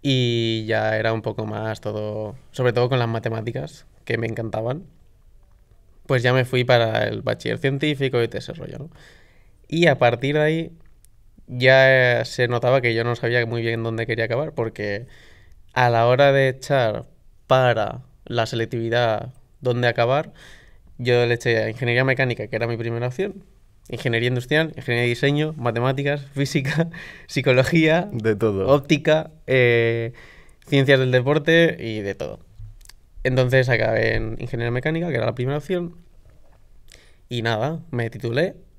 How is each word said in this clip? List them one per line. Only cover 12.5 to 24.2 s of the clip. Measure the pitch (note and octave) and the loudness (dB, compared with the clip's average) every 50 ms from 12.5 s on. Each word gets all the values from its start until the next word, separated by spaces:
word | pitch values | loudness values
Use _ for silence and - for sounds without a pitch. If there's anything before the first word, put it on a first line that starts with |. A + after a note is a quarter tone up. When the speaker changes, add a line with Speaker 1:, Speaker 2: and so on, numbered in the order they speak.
| B2 A#2 - A#2+ B2+ C#3 | 0 0 0 2 2 2
Speaker 1:
que | B2 A#2+ A2+ | 2 0 0
yo | A2+ A#2 | 0 -2
no | A#2+ A#2+ | -2 -4
sabía | A#2 - A#2 A#2+ B2 A#2 | -2 -2 0 0 0 0
muy | A2+ A#2 A#2 | 0 -4 -4
bien | A#2 A2+ A#2 A2+ A2+ | -2 -2 -4 -2 -4
dónde | A2+ A2+ A2+ A2+ A2+ | -4 -4 -4 -4 -4
quería | A#2 A2+ A2+ | -2 -2 -2
acabar, | A2 A2+ B2 D3+ D#3+ - | -2 -2 -4 -4 -6 -4
porque | - A#2 A2+ - - G#2+ G#2 G2+ G2+ A#2+ - - - - - - - - - - - - - - | -4 -6 -6 -4 -6 -6 -6 -6 -8 -10 -14 -20 -20 -20 -20 -20 -20 -20 -20 -20 -20 -20 -8 -2
a | B2+ B2 A#2+ | 2 2 2
la | A#2 A2+ A#2 A#2+ | 4 4 4 4
hora | B2+ B2+ C#3+ C#3 | 4 6 6 4
de | C#3 C#3 C3+ C3 | 6 4 2 2
echar | B2+ C3 - - C#3+ C3+ B2 A2 G#2+ A2+ - - - _ _ - - - _ _ | 0 -4 -4 -2 0 0 2 0 -2 -4 -8 -12 -20 _ _ -20 -20 -20 _ _
para | C3+ C3 C3 B2 A#2 A2 G#2 G2+ - - B2+ - _ _ - | 2 4 4 4 2 2 0 -4 -6 -10 -16 -20 _ _ -14
la | - A#2 A#2+ A2+ | -6 -2 -2 -2
selectividad | A2 - A#2 A2+ A2 - A#2 A2+ A2+ A2+ A#2+ A#2+ A2+ A2 G#2 - B2+ - - - _ _ _ | -2 -2 -4 -4 -4 -4 -6 -4 -2 0 2 2 2 0 -2 -4 -10 -16 -18 -20 _ _ _
dónde | - B2+ B2 A#2+ B2 A#2+ | -2 -2 0 2 0 0
acabar, | A#2 - A#2 A#2+ C3 D3 D#3+ - - - - - - - - - - - - - - - | 2 2 2 2 2 0 -2 -4 -12 -20 -20 -20 -20 -20 -20 -20 -20 -20 -20 -20 -14 -6
yo | B2 B2 B2 A#2+ A#2+ | 0 2 4 4 4
le | A#2+ A#2+ | 2 0
eché | A#2 - A#2+ A#2 A2 | 0 0 0 2 2
a | A2 A2+ | 0 -2
ingeniería | A2 A#2 C3 A#2+ A#2+ B2 C3 | -4 -4 -2 0 2 2 2
mecánica, | C3+ C3 A#2+ C3+ B2+ A#2 - A2 G#2+ | 2 2 0 0 -2 0 -4 -6 -6
que | - | -4
era | A2 A2+ A#2 | -4 -2 -4
mi | A#2+ A2+ | -4 -4
primera | A2+ A#2 A#2 A#2 A#2+ B2+ | -6 -6 -6 -4 -6 -6
opción, | B2+ - F#3+ G3+ - G3+ - - _ _ _ _ _ - _ - | -4 -4 -6 -6 -6 -12 -18 -20 _ _ _ _ _ -20 _ -12
ingeniería | - A#2 - C3 A#2 A2+ | -12 -6 -4 -2 -2 0